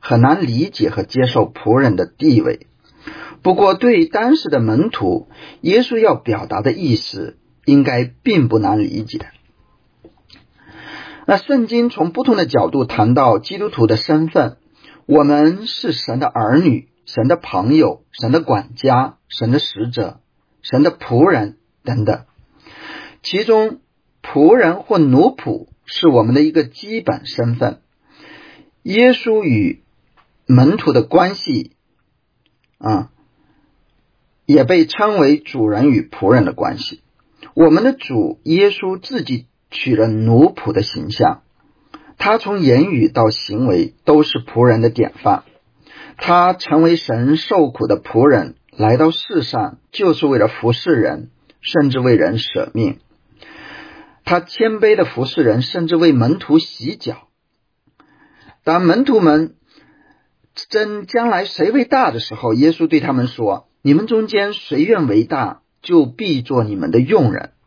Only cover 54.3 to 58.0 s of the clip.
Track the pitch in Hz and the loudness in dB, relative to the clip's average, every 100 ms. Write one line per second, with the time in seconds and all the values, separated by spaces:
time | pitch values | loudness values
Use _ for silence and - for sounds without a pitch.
54.3 | 175 170 - 226 220 214 214 170 - 127 | -4 -4 -2 -2 2 2 4 0 -2 -6
55.3 | - 123 113 127 185 165 165 165 135 120 | -2 0 0 -2 -6 -2 2 2 4 2
56.3 | 156 - 156 - - 113 107 - - _ | -2 0 0 0 -8 -12 -10 -12 -12 _
57.3 | _ _ _ _ _ _ _ | _ _ _ _ _ _ _